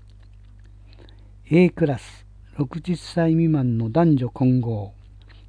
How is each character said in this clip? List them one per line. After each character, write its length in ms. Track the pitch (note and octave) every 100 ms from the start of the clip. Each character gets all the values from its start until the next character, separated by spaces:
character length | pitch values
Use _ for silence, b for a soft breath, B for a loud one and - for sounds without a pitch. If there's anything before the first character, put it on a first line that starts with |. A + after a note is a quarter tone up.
| - - - - - - - - b b b b b b -
A 200 | E3 F3+
ク 160 | - D#3+
ラ 120 | B2
ス、 260 | - - - - - -
六 240 | C#3+ E3
十 140 | F3+
歳 380 | E3+ - F3 E3
未 160 | D#3+ E3
満 280 | D3+ B2+ A2+
の 140 | A2+
男 260 | C#3+ E3+ C#3
女 140 | B2
混 300 | - B2+ B2+
合。 340 | A#2 G#2+ G2 - - - - b